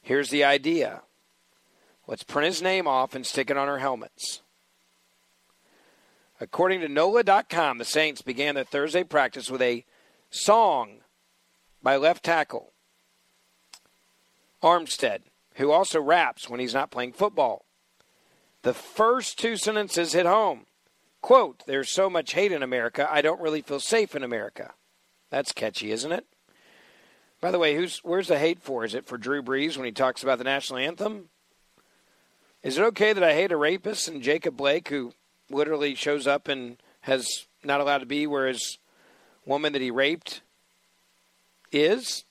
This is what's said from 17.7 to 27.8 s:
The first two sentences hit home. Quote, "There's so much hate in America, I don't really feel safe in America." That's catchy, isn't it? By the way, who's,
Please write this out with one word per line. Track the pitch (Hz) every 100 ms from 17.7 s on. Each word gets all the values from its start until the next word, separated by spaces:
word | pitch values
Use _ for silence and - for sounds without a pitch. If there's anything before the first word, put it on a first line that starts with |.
| _ _ _ _ _ _ _ _ _
The | 123
first | 123 - - 220 254 - -
two | 226 214
sentences | 214 214 202 170 170
hit | 165 175
home. | 208 208 123 - _ _ _ _ _
Quote, | - 262 185 - -
"There's | 139 131
so | - 190
much | 175 135
hate | 160 202
in | 160
America, | 131 127 117 - 143
I | 151
don't | 151 175
really | 165 156
feel | 131 143
safe | - 226 202 147
in |
America." | 127 117 104 - - - _ _ _ _ _
That's | 139 143
catchy, | - 110 - 107
isn't | 110 139
it? | 175 - _ _ _ _ _ _ _ _ _ _ _
By | 175
the | 185
way, | 156
who's, | 147